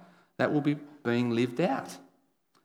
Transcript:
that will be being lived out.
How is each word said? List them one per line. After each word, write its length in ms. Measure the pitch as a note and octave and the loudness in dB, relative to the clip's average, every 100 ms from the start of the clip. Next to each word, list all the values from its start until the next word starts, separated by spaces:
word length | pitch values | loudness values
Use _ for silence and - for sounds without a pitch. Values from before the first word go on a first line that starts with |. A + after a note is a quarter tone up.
| - - _ - | -20 -20 _ -2
that 160 | B2+ | 0
will 80 | D3 | 2
be 160 | C#3+ D3 - - | 0 -2 -6 -6
being 260 | A#2+ A#2+ B2 | 0 0 2
lived 300 | A#2 B2 B2 | 2 0 0
out. 360 | D#3+ C3 - - - _ _ _ _ _ | -2 -2 -8 -14 -20 _ _ _ _ _